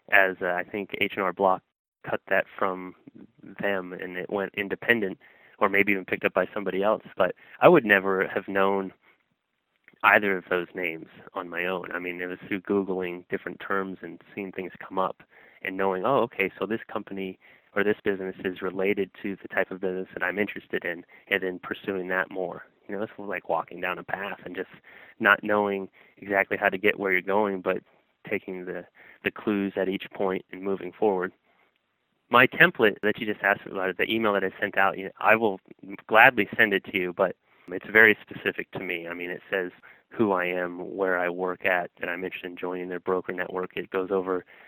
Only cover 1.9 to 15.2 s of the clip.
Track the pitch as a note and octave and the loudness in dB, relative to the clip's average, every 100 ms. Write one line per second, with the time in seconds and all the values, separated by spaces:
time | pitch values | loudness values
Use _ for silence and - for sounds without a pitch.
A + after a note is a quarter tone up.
1.9 | _ - - - F#2+ - - G2+ F#2 F#2 | _ -6 -6 0 -2 -2 -2 -4 -4 -10
2.9 | - - - - _ - G2 G2+ G2 F2+ | -16 -20 -20 -20 _ -20 -6 -4 -4 -6
3.9 | F2+ F#2 F2+ F2 G2+ F#2+ - G2+ - - | -12 -10 -10 -6 -4 -4 -6 -6 -4 0
4.9 | A#2 F#2+ - - _ - - G#2 G2 G2+ | 0 0 -6 -16 _ -16 0 2 4 4
5.9 | G2 F#2 G2+ G2+ - F#2 G#2+ F#2+ F#2 G2+ | 2 -2 -2 0 0 -2 -2 -4 0 2
6.9 | G#2 - - F#2 - - - C#3 F3 A2 | 0 -4 -2 -2 -2 -12 6 8 8 8
7.9 | G2+ F#2+ F#2+ F#2+ G#2+ G2 G2 G2 G2 F#2+ | 6 6 2 0 -2 -2 2 4 2 -2
8.9 | - _ _ _ _ _ _ _ _ - | -10 _ _ _ _ _ _ _ _ -20
9.9 | - G#2+ G#2 G2+ F#2+ - F2+ E2+ F#2 F2 | 0 4 6 4 0 0 -2 -2 -6 -8
10.9 | D#2+ E2 - - F#2+ F2 E2+ F2+ F#2 E2+ | -8 -14 -20 -14 -12 -8 -6 -4 -4 -6
11.9 | E2+ F2+ F2 F2+ F2+ - G2+ - G2+ G2 | -8 -8 -8 -8 -10 -6 -6 0 0 0
12.9 | F#2 F#2 F2 - G2 F2 - - G2 F#2+ | -2 -4 -8 -8 -8 -8 -12 -4 -4 -4
13.9 | F#2 E2+ E2 - - F#2+ F#2 F2+ - - | -8 -14 -16 -16 -10 -10 -8 -12 -12 -10
14.9 | F#2+ F#2 - | -2 -2 -4